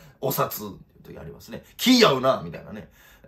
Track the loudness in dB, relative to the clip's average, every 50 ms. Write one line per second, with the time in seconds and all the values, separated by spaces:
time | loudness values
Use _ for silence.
0 | -20 -20 -12 -8 -6 -4 -2 -2 -2 -4 -4 -10 -12 -12 -14 -16 -20 _ _ -20
1 | -20 -20 -18 -18 -16 -18 -18 -18 -18 -16 -16 -16 -18 -18 _ -2 2 4 6 6
2 | 6 6 4 4 2 2 0 0 -2 -10 -12 -14 -16 -16 -16 -16 -16 -18 _ _
3 | -20 -20 -20 _ -10